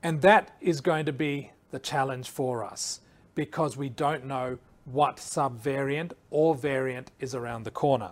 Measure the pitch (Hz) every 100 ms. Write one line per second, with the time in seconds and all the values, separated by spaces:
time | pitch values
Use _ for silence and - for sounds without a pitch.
0 | 170 160 175 208 - - - 156 135 160
1 | 151 135 151 143 131 - _ 143 - 147
2 | 135 127 127 - 131 120 101 - - -
3 | _ _ - - 147 - 156 131 139 117
4 | 147 156 131 135 127 127 - - - 127
5 | 147 - - - 139 120 113 135 139 143
6 | 170 - _ 143 160 151 147 135 131 127
7 | 131 _ 131 127 120 117 113 - 147 131
8 | 107